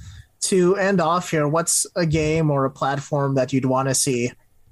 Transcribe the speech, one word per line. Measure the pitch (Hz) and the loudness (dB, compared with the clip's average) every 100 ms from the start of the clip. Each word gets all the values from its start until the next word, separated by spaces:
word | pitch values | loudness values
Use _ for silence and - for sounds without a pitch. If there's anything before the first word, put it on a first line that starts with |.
| - - - _ | -20 -20 -20 _
To | - 190 175 196 | 0 2 4 2
end | 190 202 | 2 2
off | 156 175 170 | 2 0 -2
here, | 160 147 | -2 0
what's | 160 170 - - | 0 0 -2 -4
a | - | -2
game | 170 156 156 160 156 | 0 0 0 0 0
or | 139 | 0
a | 135 | -2
platform | 139 139 143 - 147 139 135 | -2 -4 -4 -4 -2 0 0
that | 127 | 0
you'd | 131 131 | 0 0
wanna | 131 135 | 0 0
see | 131 - 123 120 - _ _ _ | 0 0 0 -2 -6 _ _ _